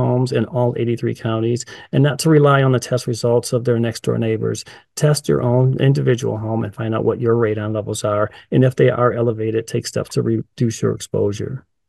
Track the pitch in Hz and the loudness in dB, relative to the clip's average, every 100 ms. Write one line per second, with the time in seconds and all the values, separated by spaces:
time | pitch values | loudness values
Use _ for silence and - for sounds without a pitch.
0 | 127 123 127 127 110 123 123 - 117 117 | 0 0 0 0 -2 0 -2 0 -2 -2
1 | 117 113 113 113 113 120 - - - 135 | -4 -4 -4 -2 -2 -2 -6 -16 -4 2
2 | 143 135 160 151 143 135 135 123 - 123 | 2 2 4 6 6 4 4 2 0 -4
3 | - 113 120 120 - 123 120 117 117 113 | -4 -4 2 0 0 -2 0 0 0 -4
4 | - 117 113 110 113 110 - - _ - | -4 -2 -2 -2 -2 -6 -10 -20 _ 0
5 | 151 143 - 143 123 123 131 131 - 143 | 2 2 0 0 2 2 2 2 2 2
6 | 135 120 117 110 107 113 110 101 113 110 | 2 0 -2 -4 -4 -4 -4 -6 -4 -2
7 | 113 98 117 117 110 107 107 107 107 107 | -2 0 0 2 2 -2 -4 -4 -6 -4
8 | 107 104 107 - - 135 127 - 131 117 | -2 0 -2 -4 -2 2 2 4 2 4
9 | 123 110 120 110 110 113 113 117 - 113 | 0 2 -2 -2 -2 -2 -2 -6 -4 -6
10 | 104 - 117 113 - - 120 107 113 110 | -4 -4 -2 -2 -4 -2 -2 0 -4 -4
11 | - 104 101 104 104 131 - _ | -4 -2 -2 -2 -8 -10 -14 _